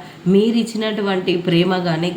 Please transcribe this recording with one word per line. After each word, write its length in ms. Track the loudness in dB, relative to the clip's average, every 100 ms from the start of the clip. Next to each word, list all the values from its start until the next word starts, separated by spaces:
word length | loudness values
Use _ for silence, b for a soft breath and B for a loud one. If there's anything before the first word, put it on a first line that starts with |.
| B B 2
మీరు 300 | 4 4 2
ఇచ్చినటువంటి 800 | -2 -4 -4 -2 -2 -2 0 -2
ప్రేమ 400 | 2 2 2 0
కానీ, 360 | -2 -2 -2